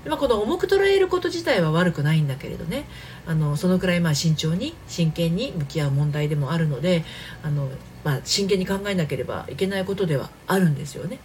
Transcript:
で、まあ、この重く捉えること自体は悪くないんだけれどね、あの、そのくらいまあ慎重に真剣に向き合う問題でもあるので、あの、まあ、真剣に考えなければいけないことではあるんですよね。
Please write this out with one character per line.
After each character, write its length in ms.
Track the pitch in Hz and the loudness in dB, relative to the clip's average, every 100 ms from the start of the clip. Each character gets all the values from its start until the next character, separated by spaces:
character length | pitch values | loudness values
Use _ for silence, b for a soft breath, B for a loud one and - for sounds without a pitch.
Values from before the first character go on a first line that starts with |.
で、 40 | - | -4
ま 80 | 302 | -2
あ、 20 | |
こ 80 | 277 | 2
の 140 | 214 | 2
重 160 | 214 359 | 2 0
く 120 | 392 | 2
捉 140 | 392 | 4
え 140 | 392 392 | 6 4
る 100 | 370 | 4
こ 120 | 359 | 2
と 80 | 349 | 0
自 160 | 339 | -2
体 160 | 339 226 | 2 2
は 100 | 160 | 4
悪 220 | 160 180 | 4 2
く 100 | 156 | 2
な 120 | 143 | 2
い 80 | 160 | 2
ん 40 | 143 | 2
だ 80 | 131 | -2
け 120 | - | -8
れ 80 | - | -8
ど 80 | |
ね、 220 | 160 254 294 B B B - | -6 -6 -8 B B B -2
あ 80 | |
の、 240 | 160 147 147 | 0 0 0
そ 100 | 180 | 2
の 100 | 185 | 2
く 80 | 180 | 2
ら 80 | |
い 60 | 175 | 2
ま 100 | 170 | 2
あ 40 | |
慎 220 | 139 165 156 | 2 2 2
重 180 | 160 | 0
に 200 | 175 285 - - | -2 -4 -8 -12
真 240 | - 165 | 0 0
剣 240 | 160 170 175 | 2 0 0
に 160 | 269 | -2
向 100 | 180 139 | -4 -4
き 160 | 160 | -2
合 60 | 143 | 0
う 20 | |
問 220 | 139 147 | 2 0
題 180 | 147 147 | 0 0
で 40 | |
も 160 | 151 135 | 0 0
あ 60 | 165 | 0
る 100 | 156 | 0
の 140 | 135 | 0
で、 240 | 170 175 160 B B B | 2 2 0 B B B
あ 80 | 151 | -4
の、 180 | 147 135 131 - - | -2 -2 -8 -14 -8
ま 100 | - | -4
あ、 60 | 117 | -4
真 240 | - - 196 | -2 0 2
剣 100 | 190 | 2
に 80 | 185 | 0
考 120 | 196 202 | -2 0
え 60 | |
な 100 | 190 | -2
け 140 | 147 131 | -2 -2
れ 60 | |
ば 200 | 123 101 - | -4 -6 -8
い 60 | 139 | -2
け 100 | 190 | -2
な 120 | 196 | 0
い 60 | |
こ 120 | 190 196 | -2 -2
と 100 | 180 | 0
で 100 | 139 | 0
は 140 | 104 - - | -2 -12 -2
あ 120 | 190 | 2
る 120 | 175 | 4
ん 60 | 139 | 2
で 100 | 143 | -4
す 80 | |
よ 120 | - 175 | -8 -8
ね。 120 | 262 | -10